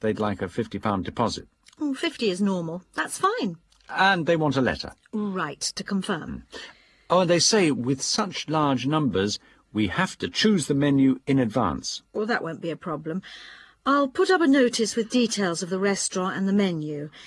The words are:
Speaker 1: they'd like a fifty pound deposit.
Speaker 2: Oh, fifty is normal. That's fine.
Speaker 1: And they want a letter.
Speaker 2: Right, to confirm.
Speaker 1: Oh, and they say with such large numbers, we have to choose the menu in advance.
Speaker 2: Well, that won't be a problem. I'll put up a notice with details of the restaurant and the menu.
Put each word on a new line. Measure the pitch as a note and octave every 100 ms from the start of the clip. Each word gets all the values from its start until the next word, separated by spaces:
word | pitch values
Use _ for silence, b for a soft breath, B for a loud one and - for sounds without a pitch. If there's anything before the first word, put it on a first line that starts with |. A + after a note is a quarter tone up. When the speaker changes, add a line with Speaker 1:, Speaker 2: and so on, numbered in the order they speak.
Speaker 1:
they'd | G#2+ G2+
like | G#2 F#2+
a | F#2+
fifty | - A2 G2
pound | G#2+ G2 F2+
deposit. | - A2 - - _ _ -
Speaker 2:
Oh, | D4
fifty | C4+ E4+ - A3
is | F3+
normal. | G3+ F#3 E3 F3 -
That's | - D#4 -
fine. | F#4+ A#4+ A3 E3 _ _ -
Speaker 1:
And | - F#3+ F#3 D#3+
they | E3+
want | D3+ C3+
a |
letter. | A#2 - - - _
Speaker 2:
Right, | G#3+ G#3 F#3+ D3+ C#3
to | - -
confirm. | - G3 F#3 E3+ - - - B B B B B -
Speaker 1:
Oh, | F3
and | F3
they | E3+
say | - A3 E3
with | C3 B2 C3+
such | - - G3+ - -
large | D#3 D3 C3 B2+
numbers, | D#3 C#3 F#2+ G#2 - b b _
we | G#2 G#2
have | - F#3 -
to | -
choose | - G#3+ G3 -
the |
menu | C#3 C#3+ C#3 C3+ C3 -
in | C3+
advance. | A#2+ B2+ G2+ C2+ - - -
Speaker 2:
Well, | - G#3+
that | A3
won't | E3 D#3+
be | E3+
a | D3+
problem. | - D#3 D#3 F3+ B B B B B B
I'll | - C#4+ C#4
put | - F#4
up | F#4
a | D#4+
notice | C#4 B3 - A3
with | - G#3+
details | B3 A3+ G3+ F#3+ E3
of | F3
the | F#3
restaurant | G3+ F#3+ - F#3+ F#3 D3+
and | G3
the |
menu. | G3+ G3 E3 D3+ D3 D3+ B